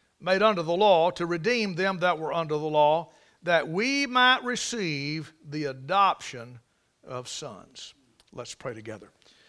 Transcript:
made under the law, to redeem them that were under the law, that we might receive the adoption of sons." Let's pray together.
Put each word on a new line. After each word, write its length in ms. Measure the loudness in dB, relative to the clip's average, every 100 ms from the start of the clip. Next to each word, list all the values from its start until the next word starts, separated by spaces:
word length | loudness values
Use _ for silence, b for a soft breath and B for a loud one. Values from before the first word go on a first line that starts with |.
| _ _
made 200 | -2 2
under 220 | 4 2
the 80 | 0
law, 400 | 4 6 6 4
to 140 | 0 -4
redeem 500 | -2 0 0 -2 -2
them 240 | -2 0
that 180 | 0 0
were 140 | -2
under 220 | -4 -2
the 60 | -4
law, 500 | 0 4 4 4 -2 b b b
that 260 | 2 2 2
we 400 | -2 0 0 0
might 340 | 4 4 4
receive 920 | 0 -6 -4 -4 -4 -4 -6 -8 -10 _ -12
the 160 | -6 -6
adoption 960 | -6 -2 2 4 2 -6 -14 -16 -18 _ _ _ _ -12
of 220 | -12 -10
sons." 680 | -12 -12 -14 -18 -20 -20 -20 _ _ _
Let's 240 | -16 -14 -10
pray 180 | -10
together. 380 | -10 -12 -14 -16 _ b b